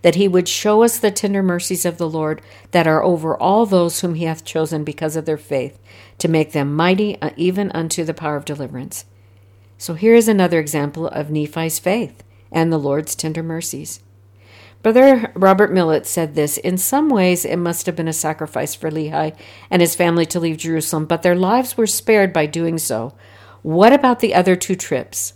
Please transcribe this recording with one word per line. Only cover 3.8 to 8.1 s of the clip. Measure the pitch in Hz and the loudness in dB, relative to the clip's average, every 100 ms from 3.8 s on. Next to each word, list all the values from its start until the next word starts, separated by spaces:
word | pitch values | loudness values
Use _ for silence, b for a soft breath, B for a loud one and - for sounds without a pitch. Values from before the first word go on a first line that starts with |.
| 170 165 | 2 -2
whom | 180 | -4
he | 160 165 | -4 -4
hath | 160 | -6
chosen | - 160 156 156 | -6 -4 -2 -4
because | 151 147 156 160 | -6 -6 -6 -4
of | |
their | 160 151 | -4 -6
faith, | - 139 127 - B B B B | -4 -4 -4 -12 B B B B
to | 165 | 0
make | 160 151 | 0 0
them | 151 139 147 | -2 -2 0
mighty, | 175 190 208 - | 0 2 0 -4
uh, | 151 - | -8 -2
even | 180 185 202 | -2 -2 -4
unto | - 165 - | -4 -6 -4
the | 160 | -6